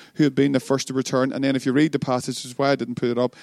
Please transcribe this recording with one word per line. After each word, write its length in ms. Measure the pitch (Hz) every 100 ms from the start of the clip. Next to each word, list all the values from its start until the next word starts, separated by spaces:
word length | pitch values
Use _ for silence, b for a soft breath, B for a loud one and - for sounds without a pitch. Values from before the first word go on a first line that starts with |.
| b -
who 100 | 151
had 100 | 135
been 160 | 139
the 80 | 135
first 280 | - 135 -
to 60 |
return. 380 | 131 123 135 135
And 140 | - 135
then 100 | 131
if 100 | 135
you 60 |
read 220 | 131 156
the 60 | 143
passage, 360 | - 123 127 127
this 100 | 127
is 120 | 123
why 140 | 139
I 40 | 135
didn't 200 | 120 120
put 140 | 123
it 80 | 120
up, 200 | 123 B